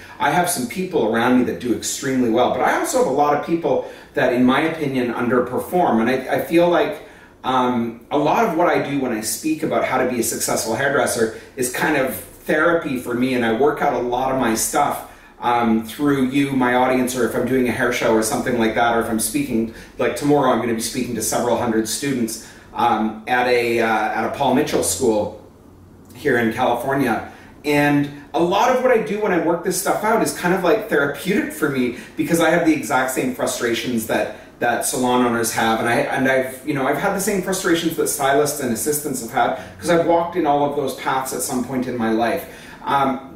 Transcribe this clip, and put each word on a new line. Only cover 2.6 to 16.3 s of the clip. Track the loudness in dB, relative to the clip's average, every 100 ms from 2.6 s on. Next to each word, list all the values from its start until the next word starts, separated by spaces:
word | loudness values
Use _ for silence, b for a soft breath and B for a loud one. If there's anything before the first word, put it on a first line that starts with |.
I | 0 0
also | 0 2
have | 2
a |
lot | 2 2 2
of | 0
people | 0 2 0 B B B -2
that, | 2
in | 4
my | 4 4
opinion, | 0 -2 -2 -2 -2
underperform. | -2 0 0 0 -4 -2 0 2 2
And | 2
I, | 0 -2 -4
I |
feel | 2 2 4
like, | 2 0 -4 B B B B
um, | -2 0 0 0 -4 -6 -4
a | 0
lot | 2 2 2
of | 2
what | 2
I | 2
do | 0 -2
when | -2
I | -4
speak | -4 -4 -4 -2
about | -2 0 0
how | 0
to | 0
be | 0
a |
successful | -2 -2 -2 -2 -2
hairdresser | -2 0 0 0 0 -2 B B -6
is | -4
kind | -2 0 0
of | 0 -4
therapy | -12 -10 -2 2 2 2 0 -6
for | -4
me, | -2 0 0
and | 0
I |
work | 2 2 2
out | 0
a | 0
lot | -2 -2 0
of | 0
my | 0 0
stuff, | 0 0 0 -2 -10 B B B
um, | 0 2 2 2 0
through | -2 0 2
you, | 2